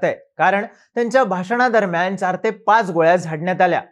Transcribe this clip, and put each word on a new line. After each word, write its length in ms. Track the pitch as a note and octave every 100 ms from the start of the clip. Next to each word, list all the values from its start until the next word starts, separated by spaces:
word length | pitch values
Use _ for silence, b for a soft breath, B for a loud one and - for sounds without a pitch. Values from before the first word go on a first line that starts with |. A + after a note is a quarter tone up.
आहे, 120 | F3 - _ -
कारण 260 | F3 G3 G#3 b b
त्यांच्या 280 | A#3+ A#3 C4
भाषणादरम्यान 920 | A3 F#3 F#3 A#3+ B3 A3 G3 E3+ F#3 G3
चार 200 | F#3 F3+
ते 140 | A3
पाच 400 | - - A3 F#3+
गोळ्या 240 | E3 D#3+ F3+
झाडण्यात 440 | E3 D#3+ F3 F#3
आल्या. 200 | F3+ D3 -